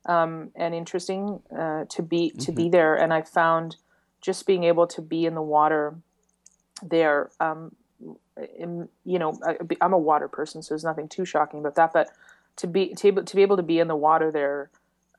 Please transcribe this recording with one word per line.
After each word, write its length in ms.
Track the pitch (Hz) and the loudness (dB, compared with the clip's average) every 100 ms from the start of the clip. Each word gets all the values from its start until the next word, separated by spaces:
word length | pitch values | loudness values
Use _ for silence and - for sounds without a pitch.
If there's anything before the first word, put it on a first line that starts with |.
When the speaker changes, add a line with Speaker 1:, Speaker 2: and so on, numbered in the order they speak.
| - | -2
Speaker 1:
um, 460 | 170 165 165 156 - | 0 0 -4 -12 -6
and 180 | 170 170 | -6 -4
interesting, 680 | 170 185 175 190 202 196 _ 156 | -6 -8 -6 -6 -6 -8 _ -8
uh, 260 | 160 156 - | -6 -4 -6
to 120 | - | -8
be, 280 | 165 170 165 | -4 -2 -2
to 200 | - 139 | -4 -6
be 120 | 170 | -2
Speaker 2:
Mm-hmm. 80 | 170 | 2
Speaker 1:
there. 240 | 175 160 156 | 4 6 4
And 180 | 160 | 2
I 80 | 160 | 2
found 520 | 156 - 165 165 165 160 _ _ _ _ | 0 2 2 2 -2 -12 _ _ _ _
just 240 | - 185 - | -6 -4 0
being 160 | 190 | 2
able 240 | 170 165 170 | 4 4 2
to 140 | 175 | 0
be 240 | 156 165 165 | -6 -2 -2
in 80 | 165 | -2
the 60 | |
water 540 | 156 151 151 156 147 165 _ _ _ _ _ _ _ - | 0 2 4 2 -2 -6 _ _ _ _ _ _ _ -18
there, 460 | 180 165 160 147 - _ | -2 2 4 2 -2 _
um, 360 | 160 160 160 _ _ _ 160 - _ - - - | -4 -4 -12 _ _ _ -20 -20 _ -18 -16 -12
in, 300 | 170 170 170 _ | -10 -10 -12 _
you 160 | - 180 | -4 -2
know, 180 | 156 - 160 | -2 -2 -4
I, 120 | 160 165 - | -4 -4 0
I'm 120 | 175 | 4
a 40 | 190 | 4
water 300 | 156 151 143 | 4 2 0
person, 340 | - 151 160 | -8 -8 -10
so 120 | 160 | -8
there's 100 | 156 | -6
nothing 240 | 160 156 156 | -4 -6 -8
too 180 | - 180 | -8 -4
shocking 340 | - 151 151 | -2 -2 -2
about 160 | 147 147 | -4 2
that. 180 | 165 | 4
But 160 | 165 147 _ - - _ - | 4 0 _ -20 -20 _ -10
to 100 | 180 | -2
be, 260 | 175 190 - | 0 0 2
to 120 | 202 | 2
able, 160 | 196 | 4
to 120 | 180 190 | 0 2
be 60 | |
able 160 | 196 196 | 4 4
to 60 | |
be 160 | 165 165 | 2 2
in 80 | 165 | 2
the 80 | 156 | 2
water 360 | 151 160 160 | 4 4 4
there, 380 | 151 143 143 139 _ _ _ _ | 0 -2 -4 -8 _ _ _ _